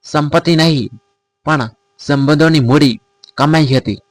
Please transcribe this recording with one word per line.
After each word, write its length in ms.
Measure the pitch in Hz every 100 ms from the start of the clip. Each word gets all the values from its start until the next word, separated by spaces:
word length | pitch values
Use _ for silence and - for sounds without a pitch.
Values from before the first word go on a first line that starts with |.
સંપત્તિ 520 | - 156 147 165 - 160
નહીં, 340 | 165 147 113 110 _ _ _ _ -
પણ 240 | 151 113 _ _ _
સંબંધોની 600 | - 143 139 151 160 160
મૂડી 400 | 117 143 143 110 _ _ - -
કમાઈ 280 | 143 160 147
હતી. 320 | 131 - 98 _